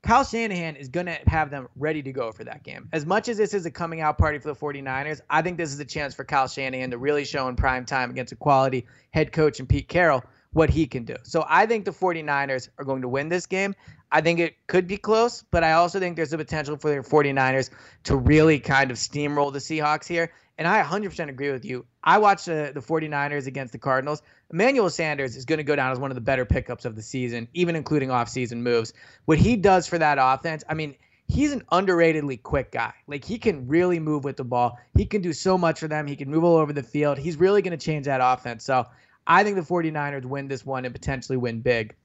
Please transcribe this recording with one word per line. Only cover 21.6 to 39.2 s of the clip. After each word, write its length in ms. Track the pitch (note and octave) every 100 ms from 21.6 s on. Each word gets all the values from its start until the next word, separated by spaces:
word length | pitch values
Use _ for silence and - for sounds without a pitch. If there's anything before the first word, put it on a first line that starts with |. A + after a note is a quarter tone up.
you. 220 | A#2 B2+ - _
I 140 | D#3+ G3
watched 300 | G#3+ G3 -
the, 240 | D#3 D3
the 80 | D3
forty-niners 680 | - E3 D#3 D3 C#3+ D3 C3+
against 240 | C3+ B2+
the 80 | -
Cardinals. 420 | C#3 C3 C#3 D3+ _ _ _
Emmanuel 380 | E3 A#3 C4+ F#3+
Sanders 480 | - D#3+ C#3+ C3 B2+
is 80 | B2
gonna 180 | D#3
go 140 | D3 C#3+
down 160 | C3
as 60 | B2+
one 120 | C3+
of 40 | B2+
the 60 |
better 220 | A#2 C3+
pickups 400 | B2 C3+ B2 A#2+
of 140 | A#2+ A2
the 40 |
season, 460 | G#2+ C3+ B2 A#2 A#2
even 240 | - E3+ E3
including 340 | C3 D3+ C3
off-season 500 | B2+ A#2 C3 A#2+ A#2+
moves. 300 | A#2+ A#2+ A2+ - - _ -
What 120 | D#3
he 180 | F#3+ A#3+
does 320 | F#3+ F#3 -
for 100 | E3+
that 200 | D#3 C#3
offense, 460 | C3 C3+ E3 D#3 -
I 60 |
mean, 220 | D#3 D3+ C#3 _ _ -
he's 240 | D#3 D4
an 100 | C4+ -
underratedly 720 | F3 G3 F3 E3 D#3 C#3+ B2
quick 300 | - C#3+ B2+
guy. 200 | A#2+ A2+ - -
Like, 160 | C#3+
he 160 | D3 A3
can 260 | A#3 D3 B2
really 340 | D#3+ F3+ F3
move 260 | D#3 D3+ C#3
with 100 | C3+
the 80 |
ball. 340 | B2+ B2 A#2+ A#2+ _ -
He 80 | -
can 160 | G#3
do 100 | F3
so 260 | C#3+ F#3+ F#3
much 220 | E3+ D#3
for 80 | D#3+
them. 180 | D3+ D3
He 120 | C#3+
can 120 | C#3
move 140 | D#3
all 140 | E3+ E3
over 160 | D3+
the 100 | D3
field. 340 | C3 D3 D3 C#3
He's 200 | D3+ D3+
really 240 | F#3 G#3
gonna 160 | F#3+ E3
change 280 | - D#3 C#3
that 140 | C3
offense. 440 | B2+ B2 B2 A#2 -
So 200 | C3 A#2 _ _ _